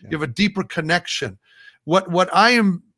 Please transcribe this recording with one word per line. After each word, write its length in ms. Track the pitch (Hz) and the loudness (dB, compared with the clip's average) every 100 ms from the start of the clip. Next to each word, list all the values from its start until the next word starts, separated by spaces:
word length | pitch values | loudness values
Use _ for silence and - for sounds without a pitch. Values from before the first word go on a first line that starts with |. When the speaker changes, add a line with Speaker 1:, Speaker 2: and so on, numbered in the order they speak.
Speaker 1:
Yeah. 60 | - | -10
Speaker 2:
you 60 | 156 | -6
have 100 | 151 | -6
a 40 | |
deeper 300 | 117 202 196 | -2 -2 -2
connection. 760 | - 170 156 175 - - 117 95 _ _ - _ | -6 -6 -2 -2 -2 -8 -8 -10 _ _ -20 _
What, 260 | 151 185 180 | 0 0 0
what 240 | 175 180 | 0 2
I 160 | 175 226 | 4 4
am 320 | 240 202 170 _ | 4 2 0 _